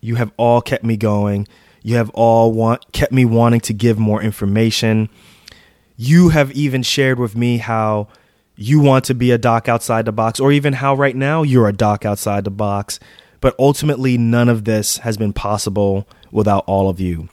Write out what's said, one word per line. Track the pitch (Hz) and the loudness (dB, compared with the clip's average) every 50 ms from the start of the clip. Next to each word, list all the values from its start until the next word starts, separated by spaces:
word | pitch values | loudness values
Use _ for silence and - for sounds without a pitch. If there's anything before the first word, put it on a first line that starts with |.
You | - 113 117 | -6 -4 -4
have | 117 120 104 _ - | -4 -4 -4 _ -2
all | 117 120 120 120 | 0 2 2 2
kept | - - 139 120 - | 0 -2 -6 -4 -2
me | 113 113 104 | -4 -4 -2
going. | 113 107 104 104 101 104 101 101 101 - _ _ _ _ _ _ _ | 0 0 0 0 0 -2 -2 -4 -6 -8 _ _ _ _ _ _ _
You | 107 113 | -4 -2
have | 120 117 107 | -2 -2 -2
all | - - 113 117 113 113 117 117 | -2 0 2 4 4 4 4 2
want-, | 113 110 113 113 120 127 _ _ | 2 2 0 0 0 -2 _ _
kept | - - - 123 123 | -6 -4 -4 0 2
me | 131 127 | 2 2
wanting | 117 113 113 117 117 120 117 | 4 4 2 2 4 2 0
to | - - 113 | 0 -2 -6
give | 104 113 120 113 104 | 0 0 0 2 2
more | 110 107 104 107 | 0 0 0 0
information. | 95 110 101 - - 98 98 110 113 113 107 - - 113 110 110 110 107 _ _ _ - _ _ _ - - _ _ _ _ _ _ _ _ | -2 -4 -6 -4 -4 -2 0 2 0 0 0 0 0 0 0 0 -2 -4 _ _ _ -20 _ _ _ -20 -20 _ _ _ _ _ _ _ _
You | - 117 127 151 170 180 170 | -10 -2 2 4 6 6 6
have | 156 156 143 135 | 4 4 0 0
even | 139 131 147 143 127 131 123 | -2 -4 -4 -2 -2 -2 -4
shared | - - - 139 131 131 123 | -2 -2 0 0 0 0 0
with | 123 113 101 | -2 -4 -2
me | 113 120 120 120 117 | -2 0 0 0 -2
how | 117 120 117 110 110 107 107 107 104 - _ _ _ _ _ _ _ _ _ - | -2 -4 -4 -2 0 0 -2 -2 -4 -8 _ _ _ _ _ _ _ _ _ -12
you | 104 110 143 151 | -2 2 2 4
want | 143 139 135 131 127 | 6 6 4 4 2
to | - 131 | 0 -2
be | 123 123 123 | 0 2 2
a | 120 117 | 2 2
doc | 113 123 113 117 110 - | 2 2 0 0 0 0
outside | 120 117 - - 120 113 110 | -2 -2 0 -2 -2 -2 -2
the | 113 | -2
box, | 107 107 110 113 113 - | -2 -2 -2 -2 -2 0
or | 139 135 | 2 2
even | 143 143 139 147 139 | 2 2 2 0 -4
how | 127 135 139 139 | -2 -2 -2 0
right | 135 143 139 127 | 2 0 0 0
now | 131 135 139 151 165 160 | -2 -4 -2 -2 -2 0
you're | 147 127 127 113 104 | 2 4 4 4 2
a | 101 | 2
doc | 95 117 104 104 101 - | 0 0 0 0 -2 -2
outside | 107 104 98 - 107 101 101 101 | -4 -4 -4 -4 -4 -4 -4 -4
the | 101 | -6
box. | 98 101 107 104 101 101 101 - - - _ _ _ _ _ _ _ _ | -6 -4 -4 -4 -4 -4 -6 -8 -12 -16 _ _ _ _ _ _ _ _
But | - 135 - - | -2 -2 0 2
ultimately, | 131 139 139 - - 151 143 127 131 131 123 120 | 2 2 2 0 -2 -4 -2 0 0 0 0 2
none | 117 117 117 120 120 120 | 2 2 2 2 2 2
of | 120 110 104 | 2 0 0
this | 110 110 107 104 - - - | -2 -2 -2 -2 -4 -6 -6
has | - 113 113 | -6 -6 -4
been | 101 110 104 | -2 -4 -4
possible | 98 - - 101 104 107 - 107 98 104 101 101 98 98 101 _ - _ _ _ | -4 -4 -4 -4 -4 -4 -4 -4 -2 0 0 0 0 -2 -6 _ -16 _ _ _
without | - 107 107 104 101 98 - - | -2 0 0 2 0 0 0 0
all | 98 98 95 98 | 0 0 0 0
of | 92 90 | -2 -2
you. | 95 92 87 80 78 90 | -4 -4 -4 -6 -8 -14